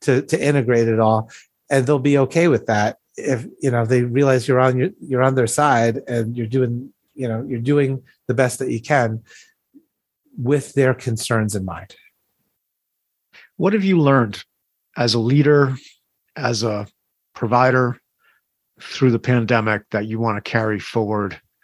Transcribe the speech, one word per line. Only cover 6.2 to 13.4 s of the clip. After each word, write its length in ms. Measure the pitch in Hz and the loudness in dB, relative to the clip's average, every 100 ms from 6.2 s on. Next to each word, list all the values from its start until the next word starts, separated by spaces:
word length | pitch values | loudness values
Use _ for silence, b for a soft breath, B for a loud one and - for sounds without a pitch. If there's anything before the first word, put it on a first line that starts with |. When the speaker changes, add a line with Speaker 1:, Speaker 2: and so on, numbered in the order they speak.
| 110 120 | -4 -6
Speaker 1:
you're 100 | 110 | -4
doing, 460 | 131 123 120 135 - _ | -2 -2 -4 -10 -18 _
you 140 | - 127 | -10 -6
know, 160 | 113 143 | -6 -6
you're 100 | 123 | -6
doing 440 | 117 147 135 131 b b - | 0 0 0 -2 b b -6
the 80 | |
best 240 | 123 127 - | -2 -2 -2
that 120 | 131 | -6
you 100 | 117 | -6
can 420 | - 143 117 110 B B B B _ _ _ _ _ _ _ - | -2 0 0 -4 B B B B _ _ _ _ _ _ _ -8
with 360 | 123 143 135 | -2 -2 0
their 200 | - 131 | 2 2
concerns 600 | 127 - 113 - 113 107 | 2 -2 -6 -2 -2 0
in 100 | 98 | -4
mind. 320 | 92 80 98 - _ _ _ _ _ _ _ _ _ _ _ _ _ B | -6 -10 -14 -20 _ _ _ _ _ _ _ _ _ _ _ _ _ B